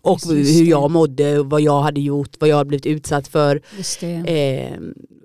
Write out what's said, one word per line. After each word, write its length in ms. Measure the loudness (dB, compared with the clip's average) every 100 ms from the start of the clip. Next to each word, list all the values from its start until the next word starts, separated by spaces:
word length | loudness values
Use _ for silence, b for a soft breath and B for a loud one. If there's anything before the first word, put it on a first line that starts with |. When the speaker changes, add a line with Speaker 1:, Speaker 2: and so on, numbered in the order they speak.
Speaker 1:
och 160 | -2 -2
Speaker 2:
Precis 360 | 0 0 4 4
Speaker 1:
hur 40 | 6
Speaker 2:
det. 40 |
Speaker 1:
jag 220 | 4 2
mådde 480 | 2 0 0 0 0
och 100 | 0
vad 120 | 2
jag 200 | 2 2
hade 200 | 0 -2
gjort, 340 | -4 -4 -6 -2
vad 100 | 2
jag 60 | 2
hade 100 | 0
blivit 180 | -2 -2
utsatt 420 | -4 -2 -6 -2
för. 340 | 0 2 0 B -12
Speaker 2:
Just 220 | -10 -8
det. 140 | -8 -8
Speaker 1:
Eh, 640 | -4 -2 -2 -4 -8 -12 -14 -16 -20 _